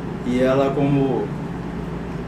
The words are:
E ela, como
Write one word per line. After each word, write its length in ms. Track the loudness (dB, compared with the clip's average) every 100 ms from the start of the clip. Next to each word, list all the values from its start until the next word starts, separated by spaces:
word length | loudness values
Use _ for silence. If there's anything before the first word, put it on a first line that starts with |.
| -6 -6 -2
E 160 | 2
ela, 300 | 4 4 4 2
como 500 | 2 4 4 2 -2 -4 -6 -6 -6 -6 -6 -6 -6 -8